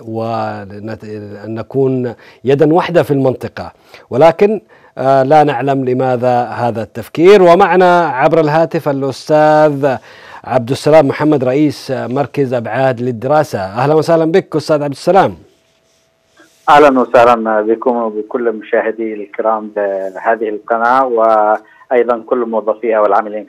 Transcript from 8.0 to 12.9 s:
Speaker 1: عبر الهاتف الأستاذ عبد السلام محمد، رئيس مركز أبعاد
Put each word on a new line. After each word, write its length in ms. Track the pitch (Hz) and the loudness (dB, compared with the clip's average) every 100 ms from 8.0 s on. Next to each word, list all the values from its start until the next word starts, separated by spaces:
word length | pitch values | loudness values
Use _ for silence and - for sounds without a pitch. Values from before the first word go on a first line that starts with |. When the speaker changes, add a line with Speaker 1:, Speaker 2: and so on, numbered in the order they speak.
| 165 | 0
Speaker 1:
عبر 340 | 123 151 165 | 0 0 2
الهاتف 480 | 156 156 160 165 151 | 2 2 0 -2 -4
الأستاذ 1080 | 139 135 123 - 151 151 151 151 143 143 123 - - - - | -4 -4 -6 0 2 4 4 2 2 -2 -4 -8 -20 -20 -20
عبد 260 | - 123 117 | -4 -4 -2
السلام 380 | 135 151 156 139 | -4 2 4 4
محمد، 360 | - 151 151 | 0 0 0
رئيس 460 | 123 135 151 127 - | 0 0 0 -2 -8
مركز 640 | 127 117 127 139 - 135 | -8 -6 -4 -4 -4 -2
أبعاد 460 | 123 110 113 135 | -2 -4 -2 0